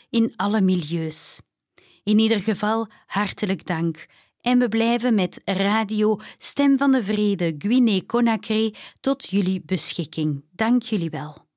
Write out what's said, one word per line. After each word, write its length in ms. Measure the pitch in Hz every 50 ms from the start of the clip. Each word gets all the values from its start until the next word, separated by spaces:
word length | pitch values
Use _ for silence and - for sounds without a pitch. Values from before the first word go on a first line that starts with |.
| _ _
in 240 | - 233 226 - -
alle 260 | - 190 202 208 220
milieus. 800 | 190 185 185 180 151 147 165 165 160 160 156 - - - - - - _ _ _ _ _ _ - _ _ _ _ _
In 160 | 202 214 214
ieder 200 | 220 220 220 208
geval 480 | 202 220 208 - 214 208 220 226 226 214 _ _ _
hartelijk 600 | _ - 196 208 196 - - - 185 190 147 -
dank. 400 | - 175 160 170 165 156 - - _ _ _ _ _ _ _
En 180 | _ 240 254 247
we 100 | 247 233
blijven 440 | 196 226 226 233 233 240 226 254 226
met 260 | 202 185 175 - - _
Radio 760 | - 190 180 196 202 208 220 220 196 220 208 208 214 214 214 - - -
Stem 400 | _ - - - - 285 277 277
van 140 | 254 277 277
de 120 | 262 262 202
Vrede 520 | 185 220 208 214 208 202 165 175 165 160
Guinea-Conakry 1160 | 147 143 208 240 262 247 220 202 185 180 - - 240 233 233 220 220 - - 220 220 220 220 214 - - - _ _
tot 300 | - 269 277 - - -
jullie 320 | 185 202 185 180 190 - -
beschikking. 760 | - 185 180 - - - - 160 151 - - 151 156 143 139 - _
Dank 300 | _ - 220 226 247 247 233
jullie 260 | - 220 196 165 160
wel. 380 | 151 139 147 151 151 - _ _ _